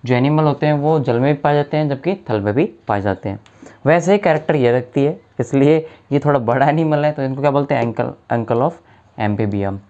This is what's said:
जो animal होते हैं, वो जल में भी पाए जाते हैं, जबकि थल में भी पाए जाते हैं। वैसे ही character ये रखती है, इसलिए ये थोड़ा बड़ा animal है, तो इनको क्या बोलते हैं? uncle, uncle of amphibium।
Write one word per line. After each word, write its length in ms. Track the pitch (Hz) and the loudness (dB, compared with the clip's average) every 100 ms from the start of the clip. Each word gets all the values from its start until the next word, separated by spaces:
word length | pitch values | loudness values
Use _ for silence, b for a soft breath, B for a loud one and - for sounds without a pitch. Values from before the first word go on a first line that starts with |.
| 120 | 0
जो 100 | 123 | 2
animal 280 | 135 151 | 2 2
होते 220 | 151 139 151 | 2 2 0
हैं, 80 | |
वो 260 | 147 147 160 | 0 2 0
जल 200 | 131 117 | 0 0
में 160 | 135 143 | 2 0
भी 60 | |
पाए 140 | 147 147 | 0 0
जाते 220 | 143 151 | 0 -2
हैं, 120 | 151 | -2
जबकि 260 | 139 170 196 - | -2 -4 -6 -4
थल 120 | 110 | -2
में 120 | 101 | 0
भी 120 | 107 208 - - | 0 -2 -4 -4
पाए 140 | 104 | -2
जाते 280 | 101 95 107 | -2 -4 -6
हैं। 100 | 101 - B B B 135 | -10 -14 B B B 0
वैसे 260 | 170 165 | 2 2
ही 60 | 202 | 2
character 380 | 180 156 156 156 | 2 0 0 2
ये 160 | 120 | 2
रखती 320 | 123 123 139 | 2 -2 -2
है, 180 | 139 185 _ - | -2 -2 _ -8
इसलिए 480 | 123 139 139 156 160 B B | -2 2 4 2 0 B B
ये 80 | 139 | -2
थोड़ा 200 | 143 139 | 2 0
बड़ा 300 | 117 127 143 | 0 2 2
animal 360 | 156 160 151 151 | 2 0 0 -2
है, 60 | |
तो 120 | 151 | -2
इनको 180 | 135 131 | -6 -2
क्या 100 | 143 | 0
बोलते 240 | 139 139 131 | 0 0 -2
हैं? 180 | 117 | -2
uncle, 180 | 110 123 - _ | -4 -6 -6 _
uncle 280 | 117 113 117 | -6 -2 0
of 100 | 147 - b b b - | -2 -4 b b b -6
amphibium। 580 | 107 104 107 101 98 98 | -4 -2 -2 -2 -4 -6